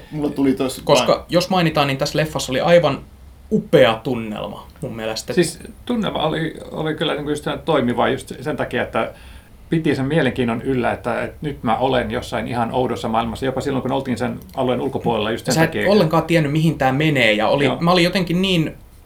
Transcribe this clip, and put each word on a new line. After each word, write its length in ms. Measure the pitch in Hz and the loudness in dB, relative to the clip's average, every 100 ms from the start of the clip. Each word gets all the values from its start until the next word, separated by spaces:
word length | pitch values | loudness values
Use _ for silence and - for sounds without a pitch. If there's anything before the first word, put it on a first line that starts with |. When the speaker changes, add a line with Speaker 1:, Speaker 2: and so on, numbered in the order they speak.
| - | -6
Speaker 1:
mulle 200 | 151 147 | -6 -4
tuli 220 | - 139 | 0 0
tossa 300 | 131 131 - | 2 -2 -2
Speaker 2:
koska 280 | - 135 117 | 2 4 4
Speaker 1:
vaan 120 | - - | 0 0
Speaker 2:
jos 220 | 127 - | 0 2
mainitaan, 360 | 185 165 156 143 | 2 2 2 0
niin 120 | 135 | 0
tässä 200 | 147 151 | -2 -2
leffassa 340 | 156 143 - | -2 -4 -4
oli 80 | 127 | 0
aivan 400 | 165 175 156 135 - - - - - | 4 6 6 0 -8 -20 -20 -20 -2
upea 480 | 220 - 151 117 113 | -2 4 6 6 4
tunnelma 640 | - 120 110 104 101 - - - | -2 -6 -6 -8 -10 -12 -16 -12
mun 160 | 127 113 | -10 -8
mielestä. 360 | 110 110 - | -6 -6 -2
Speaker 3:
Siis 260 | 180 165 - - - - | 0 0 -4 -16 -12 -6
tunnelma 360 | 240 180 - | -4 -2 -2
oli, 320 | 151 151 160 - - | -2 -2 -4 -8 -10
oli 240 | 147 156 | -6 -4
kyllä 200 | 151 151 | -2 -2
niinku 160 | 143 147 | -2 -4
just 160 | 147 156 - | -4 -4 -4
toimiva 440 | - 151 120 120 117 | 0 2 2 2 0
just 240 | 127 - - | 0 -6 -10
sen 160 | 131 135 | -6 -4
takia, 260 | 120 120 | -4 -4
että 300 | 104 117 110 - - - - - - | -2 -2 -4 -8 -18 -20 -20 -20 -4
piti 240 | 165 160 | -2 0
sen 100 | 131 131 | 0 0
mielenkiinnon 560 | 160 131 123 120 113 | 2 2 0 -2 -2
yllä, 300 | 131 131 117 | -2 0 0
että, 320 | 104 123 117 | -2 -4 -4
että 120 | 120 - | -6 -8
nyt 220 | 151 139 | -10 -6
mä 140 | 120 110 | -2 0
olen 340 | 131 127 110 | 2 0 -2
jossain 380 | 120 - 120 123 | -4 -6 -6 -4
ihan 240 | 120 120 | -4 -2
oudossa 360 | 123 123 113 - | 0 -2 -2 -2
maailmassa, 360 | 110 117 107 131 | -2 -2 -2 -4
jopa 140 | 131 | -2
silloin, 220 | 139 131 | -2 -2
kun 100 | 123 | -2
oltiin 260 | 135 131 120 | -2 -2 -4
sen 220 | 123 117 - - | -4 -6 -10 -4
alueen 240 | 127 123 | 0 0
ulkopuolella 500 | 135 123 120 113 107 | -2 -2 0 0 0
just 140 | 113 - | -2 0
sen 80 | |
Speaker 2:
Sä 80 | 127 | 2
et 60 | 160 | 2
Speaker 3:
takia. 200 | 107 104 | 2 2
Speaker 2:
ollenkaan 320 | 208 160 160 | 4 4 2
tiennyt, 280 | 156 170 147 | 2 2 2
mihin 260 | 151 165 - | 2 2 2
tää 140 | 131 | 2
menee, 400 | 131 156 139 113 | 2 2 4 4
ja 160 | 107 110 | 4 2
oli, 160 | 143 | 2
Speaker 3:
Joo. 160 | 143 127 | 2 2
Speaker 2:
mä 100 | 170 | 2
olin 120 | 175 | 4
jotenkin 380 | 170 196 165 170 | 4 2 0 0
niin 320 | 190 175 151 - - - | 2 2 0 -6 -18 -20